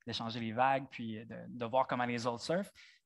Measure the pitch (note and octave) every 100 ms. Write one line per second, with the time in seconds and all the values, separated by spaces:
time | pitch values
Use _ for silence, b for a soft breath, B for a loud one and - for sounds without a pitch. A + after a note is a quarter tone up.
0 | - A2+ A#2 A#2 A2+ A2 C3 C3+ C#3 -
1 | A#2 G#2+ A2+ A#2 A#2 A#2+ A#2 B2+ C3 B2+
2 | B2 A#2+ A#2+ A#2 - E3+ G3+ B B B